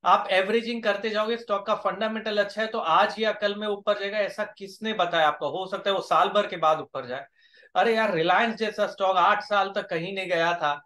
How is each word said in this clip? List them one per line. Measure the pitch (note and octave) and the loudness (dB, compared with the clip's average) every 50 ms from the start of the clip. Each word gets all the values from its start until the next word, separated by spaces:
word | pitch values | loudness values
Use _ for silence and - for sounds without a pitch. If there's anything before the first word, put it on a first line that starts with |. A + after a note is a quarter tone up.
| _ | _
आप | F3+ F#3 G#3 - - | 6 4 4 4 2
एवरेजिंग | F#3+ F#3 F#3+ G3 A3 A#3 A3+ A3+ A#3+ A#3 A3 | 2 2 2 2 0 0 0 -2 -6 -4 -2
करते | A3 G3 G3+ - A3 | -2 -2 0 -2 -2
जाओगे, | G#3 G#3+ G#3+ A3 A#3 A3+ | -2 -2 -2 -2 -2 -6
stock | - - G#3 G3 G3+ | -4 -4 -4 -4 0
का | - G#3+ | -2 -4
fundamental | F#3+ - G3+ F3+ F#3 A3 A3 A3 A3 A3 A3 G#3 G#3 | -2 0 -4 -2 -2 -4 -4 -4 -4 -6 -4 0 0
अच्छा | G3+ G3+ - G#3 | 0 -2 -2 -6
है | A3 G#3+ | -6 -4
तो | A3 A3+ | -4 -4
आज | F#3 E3 D#3+ F3 G3+ G#3 G#3+ G#3+ | 0 2 4 4 4 2 0 -2
या | A3 A3 | -2 -2
कल | G#3 G#3 G#3 G3+ G3+ | -2 -2 -2 -4 -4
में | G#3 G#3+ G#3+ | -2 -4 -4
ऊपर | G#3 G3+ G3 - G#3 G3+ | -4 -4 0 -2 0 0
जाएगा, | G3 G3 G3+ G#3+ | -2 -4 -2 -2
ऐसा | G3+ F#3 - - G#3+ | -2 -2 -2 -6 -8
किसने | G#3 - - G3 F#3 - - G#3+ A3 G#3+ | -8 -8 -16 -16 -16 -14 -8 -6 -6 -2
बताया | G3 F3+ E3+ F3 E3 D#3 D3+ | 0 -2 0 2 4 4 4
आपको? | D3 - D#3+ C#3+ | 2 0 -4 -6
हो | C3+ F3+ F#3+ F#3 | -4 -4 -6 -6
सकता | G3+ F#3+ - G3+ | -8 -4 -2 -2
है | G3 | -2
वो | F#3 | -2
साल | - - - D#3 F3+ G3+ | 0 2 4 4 4 4
भर | G3 G#3 G#3 G3+ | 4 0 0 0
के | - F3 | -2 0
बाद | D#3+ D#3 D#3+ D3+ | 2 2 2 2
ऊपर | C#3+ - _ C#3 B2+ A#2+ | -2 -8 _ -10 -8 -8
जाए। | B2 C3+ D3 - _ _ _ _ _ - - _ _ | -8 -10 -10 -14 _ _ _ _ _ -20 -20 _ _
अरे | F#3 F#3+ A#3 A3+ | 2 2 4 4
यार, | A3 A3 G3+ G3 | 2 2 0 0
Reliance | D#3+ D#3+ E3+ F3+ F#3+ A#3 A3+ A3 | 0 2 4 4 4 4 2 0
जैसा | - A3 G#3+ G#3+ - G#3 G3 | -2 -4 -4 0 -2 -2 -2
stock | - - G3 F#3+ F#3+ F3+ | -2 -2 0 2 4 4
आठ | E3+ F#3+ G#3 G3+ | 4 4 4 2
साल | - - G#3 G3+ G3 G3 G3 | 0 0 0 0 0 0 -2
तक | G3+ F#3+ - | -6 -6 -4
कहीं | F3+ E3 E3 F#3 G3 | -4 -6 -4 -6 -6
नहीं | G3 F#3 E3+ | -8 -4 -2
गया | F3+ E3 E3 E3+ E3+ | 0 2 2 2 0
था। | E3+ D#3+ D3 D3 C#3+ _ | 0 0 -2 -2 -2 _